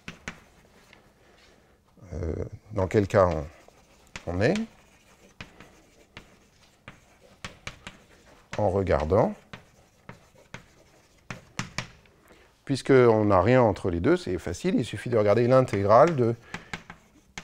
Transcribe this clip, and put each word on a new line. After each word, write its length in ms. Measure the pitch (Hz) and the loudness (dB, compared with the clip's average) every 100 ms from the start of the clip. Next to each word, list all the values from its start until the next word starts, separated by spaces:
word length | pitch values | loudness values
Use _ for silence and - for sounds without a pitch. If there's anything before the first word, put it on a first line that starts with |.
| - - - - _ _ _ _ _ _ _ _ _ _ _ _ _ _ _ _ 90 | -20 -20 -18 -20 _ _ _ _ _ _ _ _ _ _ _ _ _ _ _ _ -16
euh, 200 | 76 82 - - - - | -10 -8 -8 -8 -14 -12
dans 160 | 107 95 | -6 -2
quel 200 | 110 98 | 0 2
cas 200 | 107 90 | 2 2
on, 180 | 78 73 - _ _ _ _ _ - - | 0 -8 -16 _ _ _ _ _ -16 -10
on 140 | 87 | -2
est, 140 | 113 208 226 _ _ _ _ _ - - - - - _ _ _ _ - - _ _ _ _ _ - - _ _ _ _ - - - - - - _ _ _ _ - - | -2 -2 -6 _ _ _ _ _ -20 -20 -20 -20 -20 _ _ _ _ -20 -20 _ _ _ _ _ -20 -20 _ _ _ _ -20 -18 -20 -20 -20 -20 _ _ _ _ -16 -4
en 120 | 104 | -2
regardant. 640 | 95 90 76 76 95 165 208 _ - _ _ _ _ - - _ _ _ - _ _ _ _ _ _ - - - - - - - - _ _ _ - _ _ - | -2 0 -2 0 0 0 -4 _ -20 _ _ _ _ -20 -20 _ _ _ -20 _ _ _ _ _ _ -20 -20 -18 -12 -12 -12 -16 -16 _ _ _ -20 _ _ -8
Puisqu'on 600 | 135 - 135 120 110 104 | -6 4 6 6 4 4
n'a 160 | 98 | 4
rien 200 | 90 127 | 4 4
entre 280 | 117 95 101 | 4 0 -4
les 100 | 85 | -2
deux, 160 | 87 180 | 0 -2
c'est 220 | - 87 | -2 -8
facile, 380 | 87 90 180 190 | -8 -8 -4 -4
il 100 | 113 | -6
suffit 240 | 107 - | -8 -4
de 80 | 117 | 0
regarder 300 | 104 107 120 | 2 2 4
l'intégrale 680 | 131 127 101 98 113 160 156 | 4 2 0 4 6 6 2
de 200 | 117 117 - - - - - - _ _ _ - | -2 -4 -10 -20 -14 -16 -16 -20 _ _ _ -20